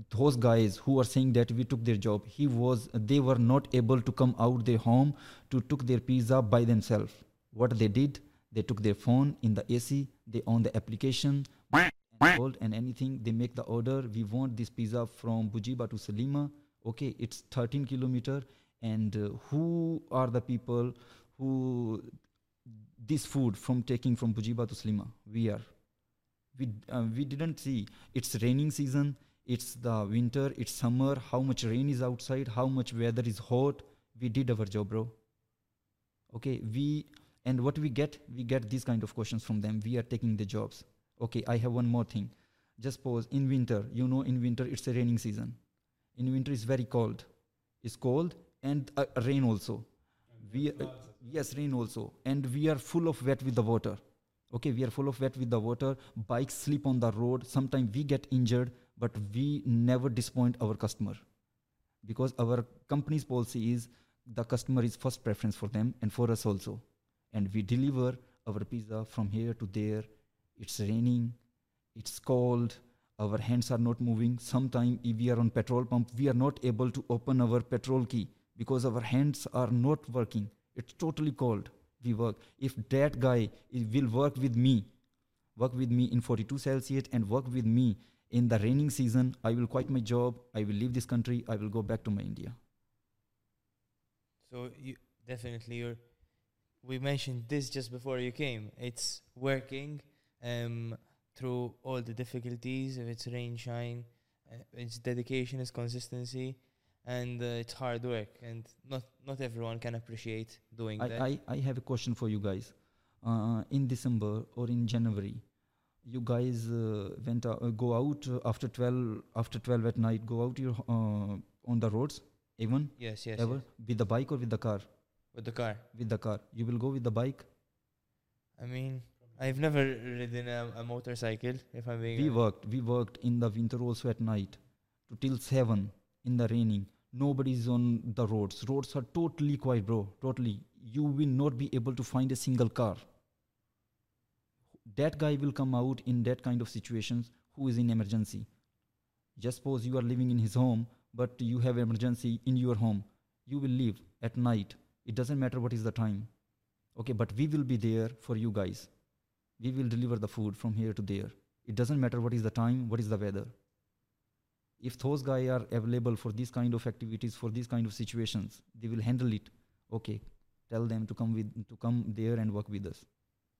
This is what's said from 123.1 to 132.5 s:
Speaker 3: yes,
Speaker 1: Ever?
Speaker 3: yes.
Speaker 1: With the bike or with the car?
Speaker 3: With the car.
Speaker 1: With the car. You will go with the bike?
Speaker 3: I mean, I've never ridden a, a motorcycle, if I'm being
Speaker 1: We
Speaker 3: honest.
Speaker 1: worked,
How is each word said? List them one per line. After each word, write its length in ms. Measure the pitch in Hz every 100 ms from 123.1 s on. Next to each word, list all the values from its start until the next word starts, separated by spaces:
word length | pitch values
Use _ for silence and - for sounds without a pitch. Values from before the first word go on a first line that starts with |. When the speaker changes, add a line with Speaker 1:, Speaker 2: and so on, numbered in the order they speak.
| 107 117
Speaker 3:
yes, 140 | 110
Speaker 1:
Ever? 160 | 117 131
Speaker 3:
yes. 320 | - - 113
Speaker 1:
With 100 | 113
the 80 | 104
bike 260 | 117 139
or 60 | 139
with 120 | 120
the 80 | 110
car? 220 | 113 101 - _ _ _ _ 123
Speaker 3:
With 100 | 113
the 60 |
car. 260 | 113 117 110 - 113
Speaker 1:
With 120 | 113
the 80 | 107
car. 220 | 113 104 -
You 120 | 113 117
will 120 | 120
go 100 | 127
with 140 | 135
the 80 | 120
bike? 320 | 110 127 139 - _ _ _ _ _ _ _ _ _ _ _
Speaker 3:
I 40 | 123
mean, 360 | 127 135 131 120 _ _ -
I've 200 | 131 131
never 240 | 156 147
ridden 640 | 135 123 123 120 120 120 120
a, 240 | 120 120 117
a 60 |
motorcycle, 680 | 120 120 123 120 117 110 123 127 -
if 140 | 120 117
I'm 140 | 117
being 160 | 113 117
Speaker 1:
We 60 | 147
Speaker 3:
honest. 80 | 113
Speaker 1:
worked, 280 | 110